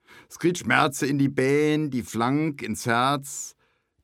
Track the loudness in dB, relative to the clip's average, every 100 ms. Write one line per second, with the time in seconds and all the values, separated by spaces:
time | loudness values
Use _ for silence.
0 | _ -20 -20 -2 -2 0 2 4 2 2
1 | 0 2 2 2 2 2 2 0 -2 -4
2 | -6 -2 0 0 -2 -4 -6 -4 0 2
3 | 2 0 -4 -12 -12 -16 _ _ _ _